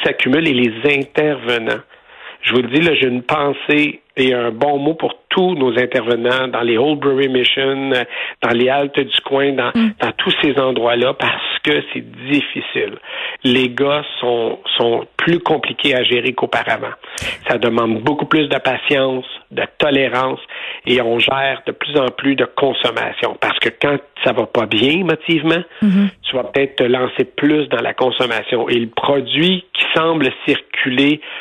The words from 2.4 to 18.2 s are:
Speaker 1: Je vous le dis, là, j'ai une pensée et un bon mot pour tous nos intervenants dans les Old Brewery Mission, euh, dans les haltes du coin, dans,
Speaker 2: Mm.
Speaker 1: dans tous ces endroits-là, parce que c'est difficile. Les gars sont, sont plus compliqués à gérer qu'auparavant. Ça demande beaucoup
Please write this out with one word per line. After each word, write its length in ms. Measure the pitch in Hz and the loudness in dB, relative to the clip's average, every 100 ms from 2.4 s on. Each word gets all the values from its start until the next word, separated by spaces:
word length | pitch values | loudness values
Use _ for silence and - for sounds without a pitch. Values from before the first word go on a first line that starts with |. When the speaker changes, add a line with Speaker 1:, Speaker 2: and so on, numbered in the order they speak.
Speaker 1:
Je 100 | - | 0
vous 80 | 120 | 0
le 60 | 117 | 2
dis, 120 | 139 | 2
là, 140 | 170 | 2
j'ai 120 | 139 131 | 2 2
une 160 | 123 | 0
pensée 760 | 123 151 143 135 - 147 147 - _ - | -2 0 0 -2 0 2 2 -4 _ 0
et 160 | 131 | 2
un 180 | 123 120 | 2 -2
bon 280 | 113 143 143 | 0 0 2
mot 160 | 143 | 0
pour 220 | 160 127 - _ | -2 -4 -6 _
tous 280 | - 185 165 | 0 2 2
nos 200 | 127 117 | 2 2
intervenants 720 | 123 131 113 117 120 131 131 | 0 0 0 0 2 0 0
dans 140 | 117 | -2
les 180 | 120 113 | 0 2
Old 220 | 143 147 | 2 2
Brewery 280 | 139 135 139 | 2 2 2
Mission, 600 | 127 123 - 135 135 135 | 2 2 2 0 -2 0
euh, 120 | 127 120 - - - | 0 -2 -6 -10 -6
dans 80 | 117 | -2
les 180 | 120 127 | 2 2
haltes 320 | 139 143 143 | 2 0 -2
du 200 | 135 - | -2 -2
coin, 280 | - 139 139 | -2 0 2
dans, 200 | 131 123 | 0 0
Speaker 2:
Mm. 160 | 226 226 - | 2 0 0
Speaker 1:
dans 120 | 113 - | -4 -2
tous 140 | 190 - | -2 0
ces 140 | 156 131 | 2 2
endroits-là, 540 | 131 120 117 120 127 | 2 2 2 2 2
parce 440 | 139 123 - - - | 0 -2 -4 -6 -4
que 180 | 151 147 - | 0 0 -2
c'est 120 | 131 117 120 127 | -8 -10 -14 -2
difficile. 680 | 143 - - - - 101 104 - - - - | 0 0 -6 -6 -4 -4 -6 -14 -10 -10 -4
Les 280 | 131 127 127 | 0 2 2
gars 320 | 120 139 147 147 - | 0 0 0 -2 -4
sont, 400 | 123 120 113 - - - | -2 0 -2 -4 -4 0
sont 260 | 117 117 - - | 2 0 -4 -2
plus 240 | 165 170 | 0 2
compliqués 560 | - 156 - 123 143 127 | 2 0 -2 -4 0 0
à 80 | |
gérer 280 | 117 123 127 | 2 0 0
qu'auparavant. 580 | 117 120 120 117 113 127 - - - - - - | -2 -2 -2 0 -4 -4 -10 -14 -10 -10 -8 -4
Ça 100 | 120 | 0
demande 440 | 120 117 113 110 | 2 2 2 0
beaucoup 240 | 120 147 | 0 -2